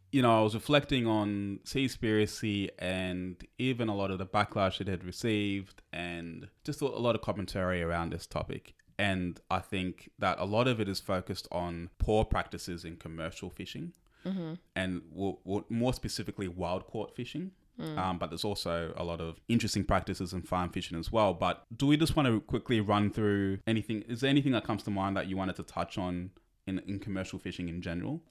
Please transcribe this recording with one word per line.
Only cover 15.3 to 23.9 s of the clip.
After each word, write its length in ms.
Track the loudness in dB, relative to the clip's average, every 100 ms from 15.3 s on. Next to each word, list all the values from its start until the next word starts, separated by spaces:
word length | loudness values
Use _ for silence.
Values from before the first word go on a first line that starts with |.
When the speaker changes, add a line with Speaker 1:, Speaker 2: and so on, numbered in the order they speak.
| -4 -4
Speaker 1:
w-, 200 | -4 -2
more 240 | 0 0
specifically 540 | 0 -4 -6 -8 -6 -6
wild 400 | -4 -4 -4 -6
caught 280 | -8 -8 -8
fishing. 360 | -8 -8 -8 -12 _ -12
Speaker 2:
Mm. 180 | -8 -4
Speaker 1:
Um, 200 | -2 -2
but 120 | -4
there's 120 | -4 -4
also 460 | -2 -2 -2 -2 -4
a 60 |
lot 160 | -4 -4
of 180 | -6 -6 0
interesting 340 | 2 2 0
practices 500 | 2 2 0 -4 -4
in 80 | -6
farm 280 | -2 -2 -2
fishing 260 | -4 -6 -6
as 140 | 0
well. 220 | 4 4
But 300 | 4 0 -2 -8 0
do 100 | 4
we 100 | 6
just 180 | 4 4
wanna 240 | 4 4
quickly 400 | 2 -2 2 4
run 300 | 6 4 4
through 480 | 2 2 4 2 0 0
anything? 340 | 0 0